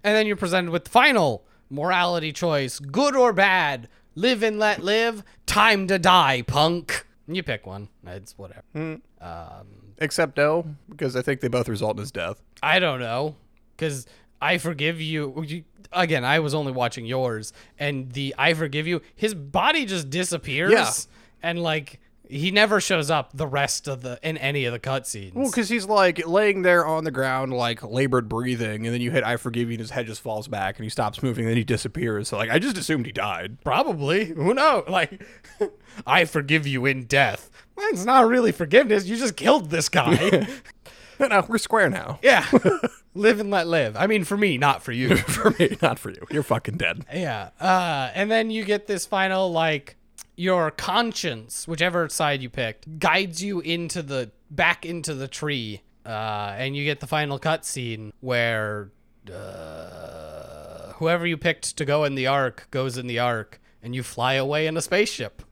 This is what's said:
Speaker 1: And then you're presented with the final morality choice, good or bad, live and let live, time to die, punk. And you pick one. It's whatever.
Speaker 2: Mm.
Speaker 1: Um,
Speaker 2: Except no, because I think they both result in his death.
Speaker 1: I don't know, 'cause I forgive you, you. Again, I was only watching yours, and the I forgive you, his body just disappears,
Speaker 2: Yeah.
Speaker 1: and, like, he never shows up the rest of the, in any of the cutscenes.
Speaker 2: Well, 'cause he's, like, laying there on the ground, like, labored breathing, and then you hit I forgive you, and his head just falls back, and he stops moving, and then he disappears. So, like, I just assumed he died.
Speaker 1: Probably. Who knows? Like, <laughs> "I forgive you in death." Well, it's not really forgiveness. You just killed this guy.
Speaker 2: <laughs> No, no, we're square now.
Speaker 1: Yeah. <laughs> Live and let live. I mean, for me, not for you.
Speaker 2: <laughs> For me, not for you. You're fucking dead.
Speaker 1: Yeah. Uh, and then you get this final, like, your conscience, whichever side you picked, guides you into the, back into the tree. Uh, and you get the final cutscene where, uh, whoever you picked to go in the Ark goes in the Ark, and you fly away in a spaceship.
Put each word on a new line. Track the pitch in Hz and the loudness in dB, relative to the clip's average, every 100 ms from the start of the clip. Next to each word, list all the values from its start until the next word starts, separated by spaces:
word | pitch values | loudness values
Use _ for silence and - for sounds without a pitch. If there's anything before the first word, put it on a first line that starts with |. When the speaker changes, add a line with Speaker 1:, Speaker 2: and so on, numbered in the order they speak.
Speaker 1:
And | 208 220 | 4 2
then | 214 | 2
you're | 202 | 0
presented | 185 185 175 | 0 0 0
with | 165 - | -4 2
the | |
final | 240 294 240 151 110 _ _ _ | 6 6 6 2 0 _ _ _
morality | 139 165 180 175 170 156 | -4 0 2 2 0 -4
choice, | 139 175 147 131 - | -2 0 0 -2 -6
good | 139 175 285 269 | -4 0 2 4
or | 247 | 4
bad, | 190 196 185 151 131 113 _ _ | 6 4 4 2 -2 -10 _ _
live | - 233 240 | -2 0 2
and | 220 208 | 0 2
let | 214 202 | 0 0
live, | 180 214 233 214 - - - | 0 2 0 -4 -16 -14 -2
time | 208 220 208 190 | 4 6 4 2
to | 190 | 4
die, | 175 185 143 127 | 6 8 6 2
punk. | 117 143 156 175 143 - - _ - | 0 2 2 2 -4 -8 -8 _ -8
And | 180 | -8
you | |
pick | 151 110 98 | -6 -8 -8
one. | 98 104 _ 90 | -14 -16 _ -16
It's | 92 95 - | -16 -16 -20
whatever. | 95 85 - 151 | -20 -20 -14 -10
Speaker 2:
Mm. | 160 156 _ _ | -10 -10 _ _
Speaker 1:
Um, | - 165 160 95 98 - - - | -14 -14 -14 -18 -20 -20 -20 -6
Speaker 2:
Except | 151 - 156 143 | -4 0 -2 2
no, | 147 165 160 147 - | 2 2 -2 -14 -18
because | 147 135 127 | -6 -4 -2
I | |
think | 127 131 | -2 -2
they | 123 | 0
both | 123 - | 0 -2
result | 104 107 104 | -2 -2 -4
in | |
his | 104 | -6
death. | 95 85 101 _ - | -6 -6 -8 _ -6
Speaker 1:
I | 147 180 | 0 2
don't | 175 131 | 2 -2
know, | 117 120 151 147 _ _ _ - | -4 -4 -4 -8 _ _ _ -8
'cause | 160 135 - - _ _ | -6 -6 -12 -20 _ _
I | 147 175 | -2 0
forgive | 160 147 151 165 | -2 -2 -4 -2
you, | 156 156 143 135 151 | -4 -4 -4 -6 -10
you. | 170 - - - | -10 -14 -20 -6
Again, | 175 170 151 123 | -2 0 0 2
I | 156 | 2
was | 151 | 2
only | 151 139 | -2 -2
watching | 127 120 127 117 | -2 -2 -4 -4
yours, | 131 127 110 107 - - _ | -2 -2 -4 -10 -16 -20 _
and | 147 135 127 | -4 -4 -8
the | 123 139 135 | -6 -6 0
I | 147 | 2
forgive | 160 156 147 156 | 2 -2 -2 -2
you, | 170 - - | -4 -6 -4
his | 214 | -4
body | 190 139 175 226 311 226 | -4 -4 0 2 2 -2
just | 185 139 | -4 -4
disappears, | 160 185 170 - 135 185 | -4 -4 -6 -4 -2 4
Speaker 2:
Yeah. | 220 131 - - - - _ | 4 4 -2 -8 -20 -20 _
Speaker 1:
and, | 165 170 | -6 -2
like, | 170 156 135 - _ _ - | -2 -2 -6 -20 _ _ -12
he | 139 175 | -4 0
never | 202 214 208 | 4 6 4
shows | - 180 143 | 4 0 2
up | 156 131 | 0 0
the | 135 151 | -6 -2
rest | 143 143 - 143 | 0 0 -2 -6
of | 131 | -8
the, | 127 123 | -10 -8
in | 160 160 | -6 -4
any | 135 143 123 | -2 0 -2
of | |
the | 120 | -4
cutscenes. | 135 135 - 107 95 95 | -4 -4 -6 -10 -10 -4
Speaker 2:
Well, | 269 | -2
'cause | 247 202 | 0 0
he's, | 233 190 | -2 2
like, | 208 185 175 165 | 4 4 2 2
laying | 185 208 196 | 4 4 4
there | 180 175 156 | 4 4 4
on | 160 | 0
the | 160 | -2
ground, | 131 131 131 131 | -2 0 0 -2
like, | 123 120 113 | -2 -2 -2
labored | 113 120 135 127 110 | -4 0 2 2 0
breathing, | 113 127 120 110 107 113 | -4 -2 -2 -2 -4 -4
and | |
then | 120 | -2
you | 120 | 0
hit | 135 | 0
I | 113 117 | 0 -2
forgive | 123 117 117 | -2 -2 -2
you, | 117 | -4
and | |
his | 110 | -6
head | 127 113 | -8 -8
just | 107 | -10
falls | 117 107 110 | -8 -8 -6
back, | 107 95 101 | -4 -4 -4
and | |
he | 107 | -8
stops | - 107 - | -4 -4 -2
moving, | 131 117 113 | -4 -2 0
and | |
then | 117 | 0
he | |
disappears. | 110 113 117 156 120 104 104 | 2 -2 -2 -4 -4 -4 -4
So, | 104 | -4
like, | 110 | 0
I | 139 | 2
just | 262 190 | 0 -4
assumed | - 156 117 | -2 -2 -2
he | |
died. | 123 104 85 95 120 | -4 -4 -4 -8 -8
Speaker 1:
Probably. | 147 139 302 165 143 185 196 | -2 0 0 -2 0 0 -2
Who | 160 160 | 0 2
knows? | 262 311 233 156 | 4 4 4 0
Like, | 185 160 196 - - - - | -2 -2 -6 -20 -20 -20 -6
<laughs> | 208 - - - - | -6 -6 -20 -14 2
"I | 156 165 | 4 4
forgive | 156 139 156 143 | 0 0 0 0
you | 131 135 | 0 0
in | 135 120 | -2 2
death." | 139 123 - - - _ - | 4 4 0 -12 -20 _ -4
Well, | 415 | -2
it's | 233 208 | 0 4
not | 262 226 | 6 6
really | 247 226 | 6 2
forgiveness. | - 160 214 262 208 185 | 0 4 6 6 2 0
You | 226 | -2
just | 254 - | -2 0
killed | 170 285 160 | 4 4 2
this | 165 - | -2 2
guy. | 170 131 117 180 190 208 | 2 4 4 4 2 2
Speaker 2:
<laughs> | 269 - - - - - - | -8 -18 -20 -20 -20 -20 -2
No, | 277 | 4
no, | 208 196 | 4 2
we're | 220 | -2
square | - 226 175 | 2 4 4
now. | 95 - - | 2 -6 2
Speaker 1:
Yeah. | - 208 - 262 - 381 | 6 6 6 4 4 0
<laughs> | - - _ | -2 -6 _
Live | 180 214 214 | 2 2 4
and | 202 | 0
let | 196 165 | 0 2
live. | 165 117 107 | 0 0 0
I | 196 | 2
mean, | 214 | 2
for | 165 202 | 0 0
me, | 208 127 | 2 4
not | 143 - | 2 2
for | - | -2
you. | 120 127 - | -2 2 2
Speaker 2:
<laughs> | |
For | - - 214 | 2 2 2
me, | - - 214 | 4 2 4
not | 151 120 | 0 0
for | - | -8
you. | 90 - | -14 -6
You're | 147 | -4
fucking | - 104 - - | 0 -2 -2 -2
dead. | 82 98 - | -2 -4 -8
Speaker 1:
Yeah. | 151 165 110 95 _ | -6 -4 -6 -10 _
Uh, | 185 185 175 143 127 - | 2 2 2 -2 -4 -2
and | 202 | 0
then | 226 220 | 2 0
you | 220 202 | -4 -2
get | 208 208 | -2 -2
this | 190 - | -6 -2
final, | 196 190 190 185 | 0 2 2 0
like, | 165 160 151 - - _ - - - | 2 2 0 -6 -20 _ -20 -20 -4
your | 180 185 156 | 0 2 0
conscience, | - - 196 233 - 165 117 110 - - | -2 -2 0 0 -4 -6 -6 -10 -12 -8
whichever | 156 175 175 160 | -2 0 0 -2
side | - 151 139 | 0 0 -2
you | 127 | -4
picked, | - 113 - 156 156 | -4 -6 -6 -16 -2
guides | 170 170 196 165 | 2 2 0 -6
you | 202 185 | -6 -6
into | 160 170 170 180 | -4 -4 -4 -8
the, | 143 135 113 _ _ | -6 -6 -6 _ _
back | 143 170 - 165 | 0 2 2 -4
into | 170 156 | -8 -6
the | 139 135 | -8 -8
tree. | - 151 139 110 101 _ _ | -6 -4 -4 -6 -10 _ _
Uh, | - 107 110 104 101 101 | -10 -6 -4 -4 -6 -6
and | 131 143 | -6 -4
you | |
get | 143 143 | -4 -4
the | 139 | -4
final | 151 147 139 | -4 -2 -2
cutscene | 160 160 - - 117 110 107 - | -2 -2 -4 -8 -8 -8 -12 -12
where, | 127 120 117 110 107 104 101 _ _ _ - 90 95 95 80 | -2 0 0 0 -2 -6 -10 _ _ _ -18 -16 -14 -14 -14
uh, | 80 85 85 82 82 78 78 - 78 78 82 85 | -14 -16 -14 -14 -14 -16 -16 -16 -16 -16 -16 -16
whoever | - 160 170 170 | -4 0 0 0
you | 156 | 0
picked | 180 156 - - | -2 -2 -6 -6
to | 143 | 0
go | 147 | 2
in | 147 139 | 2 0
the | 127 | 0
Ark | 139 127 - - | 2 0 -4 -8
goes | 135 131 123 | -4 -4 -4
in | 123 | -4
the | 117 | 0
Ark, | 123 113 - - _ _ | 0 -2 -6 -18 _ _
and | 117 127 | -8 -8
you | |
fly | 120 - 123 | -8 -2 0
away | 135 135 151 160 | 2 0 0 0
in | 165 | -2
a | |
spaceship. | - 185 208 - 107 - - | 0 0 0 -2 -10 -12 -20